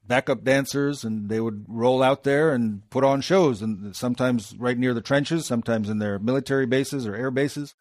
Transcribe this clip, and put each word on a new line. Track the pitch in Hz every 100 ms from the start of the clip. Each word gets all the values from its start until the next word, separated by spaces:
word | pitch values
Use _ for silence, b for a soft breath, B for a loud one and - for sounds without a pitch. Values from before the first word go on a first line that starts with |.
backup | 101 123 - 123
dancers, | 131 135 135 143 143 143
and | 113 110 101
they | 110
would | 113 104 107
roll | 113 123 127
out | 131 139
there | 139 143 160
and | 127 113 101 -
put | 127
on | 135 139
shows, | 123 190 160 104
and | 110 101 101
sometimes | 92 123 120 127 120 98 101
right | 123 123
near | 127
the | 117
trenches, | - 139 139 165 147
sometimes | 120 117 113 104
in | 107
their | 104 101
military | 110 135 135 135 127
bases | 131 135 143 113
or |
air | 101 131
bases. | 131 143 147 143 _